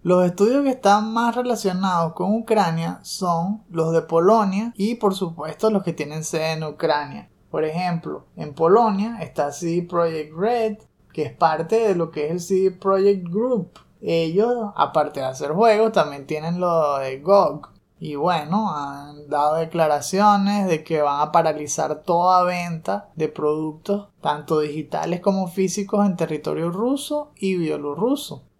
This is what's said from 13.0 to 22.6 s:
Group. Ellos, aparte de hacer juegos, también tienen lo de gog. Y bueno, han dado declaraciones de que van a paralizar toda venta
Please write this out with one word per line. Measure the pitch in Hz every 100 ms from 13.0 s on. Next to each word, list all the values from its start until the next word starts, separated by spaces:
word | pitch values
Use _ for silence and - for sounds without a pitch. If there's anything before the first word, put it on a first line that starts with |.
| 196 202 175
Group. | 185 247 240 170 - _ _
Ellos, | 180 165 160 170 233 247 208 -
aparte | 143 160 147 -
de | 131
hacer | 131 147
juegos, | 160 226 214 220
también | 214 151 139 139
tienen | 156 156 175
lo | 180 165 151 139
de | 135 135
gog. | 151 202 170 147 - _ _ _
Y | 156
bueno, | 143 165 170 147 196 214
han | 151 143 139 143 147 147
dado | 147 151 160
declaraciones | 160 170 156 147 139 190 208 202 196 208 190
de | 160
que | - 160
van | 147 143
a | 156
paralizar | 170 160 151 147 - 143 151
toda | - 170 180 185
venta | 180 180